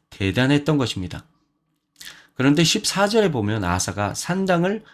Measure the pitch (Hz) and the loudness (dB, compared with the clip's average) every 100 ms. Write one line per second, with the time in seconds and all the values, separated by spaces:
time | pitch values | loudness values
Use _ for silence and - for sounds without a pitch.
0 | _ - 98 95 131 143 143 151 120 - | _ -6 -2 0 2 2 2 0 -2 -4
1 | 90 - - _ _ _ _ _ _ _ | -10 -12 -16 _ _ _ _ _ _ _
2 | - - _ - 131 147 165 214 - 190 | -20 -20 _ 0 2 4 4 2 -2 0
3 | 202 226 202 139 104 110 92 90 - 98 | 2 4 2 0 -2 -2 -2 -2 -2 -2
4 | 101 - - 180 190 175 180 214 - | -4 -4 -4 -2 0 2 0 -2 -8